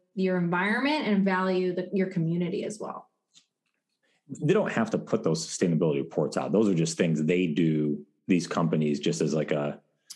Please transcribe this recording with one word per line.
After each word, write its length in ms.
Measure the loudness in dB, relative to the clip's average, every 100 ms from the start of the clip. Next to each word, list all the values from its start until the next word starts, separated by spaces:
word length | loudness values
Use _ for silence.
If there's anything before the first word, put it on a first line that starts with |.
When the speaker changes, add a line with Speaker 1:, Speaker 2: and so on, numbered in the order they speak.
| _ -2
Speaker 1:
your 180 | 0 2
environment 680 | 0 0 0 0 0 0 2
and 180 | 2
value 500 | 2 2 0 0 0
the, 140 | -2 -4
your 160 | -2 -2
community 560 | 0 0 0 -2 -4
as 140 | -6 -8
well. 280 | -12 -12 -18 _ _ _ _ _ _ _ _ _ _ _ -16
Speaker 2:
They 240 | -4 2
don't 200 | 2 2
have 180 | -2 -2
to 80 | -2
put 240 | -2 -2
those 240 | 0 -2 -4
sustainability 520 | -2 2 2 2 0
reports 380 | -2 -2 -2 -2
out. 160 | 0
Those 160 | 2 4
are 60 |
just 240 | 2 0 2
things 240 | 2 2
they 240 | 2 2 2
do, 580 | 2 2 2 0 -4 -8 _ 0
these 200 | 0 0
companies, 540 | 0 0 2 0 0
just 220 | -2 0
as, 100 | 0
like, 200 | 0 0
a 280 | -2 -2 -6 _ _ -20